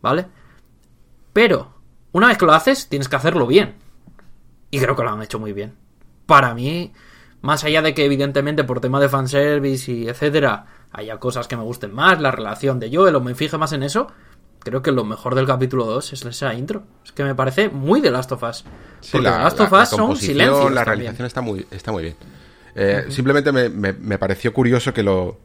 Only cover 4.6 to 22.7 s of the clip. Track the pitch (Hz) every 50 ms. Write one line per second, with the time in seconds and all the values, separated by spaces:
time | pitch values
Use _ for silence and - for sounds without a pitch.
4.6 | - - - 139 131 135 139 131 120 120 104 107 110 107 - 113 110 107 101 101
5.6 | 101 107 - _ - _ _ _ - - _ _ _ - 160 143 131 123 117 117
6.6 | 123 139 160 175 180 202 - - - - - - - - _ _ - 135 151 143
7.6 | 156 151 151 156 156 156 143 156 147 143 143 135 139 143 135 139 139 147 151 151
8.6 | 147 127 123 123 - 127 131 139 143 139 131 139 131 127 135 139 143 147 147 147
9.6 | 139 139 135 127 131 - 123 117 117 113 123 - 147 151 143 160 147 127 107 101
10.6 | - - - - - - - - 107 107 110 104 - 127 120 123 117 - - 117
11.6 | 113 110 120 - - 104 98 120 151 185 185 160 151 135 127 - 113 101 107 -
12.6 | - 135 135 127 113 113 127 165 190 190 160 139 123 123 123 - 151 151 151 151
13.6 | 156 143 156 143 131 143 - 214 - - - - - - - - _ - _ _
14.6 | - - 113 135 131 151 139 123 110 104 110 107 - 127 127 131 131 131 135 127
15.6 | 131 123 127 131 117 113 110 131 143 - - 131 - 120 117 - 147 135 113 120
16.6 | 127 - 214 208 - - _ _ _ - - - 143 139 135 127 131 135 131 -
17.6 | 208 208 - 143 135 143 202 285 294 170 120 127 127 - 139 120 - 117 113 -
18.6 | - - - - - - - - - - - 127 127 98 85 82 82 170 175 -
19.6 | 214 185 190 190 233 - 214 214 214 233 - 277 - 175 139 143 175 247 139 139
20.6 | 139 139 135 127 117 113 110 101 120 117 107 113 123 123 - 131 127 117 104 95
21.6 | - - - 95 - - 107 92 80 85 80 - - - - - - - - -
22.6 | - -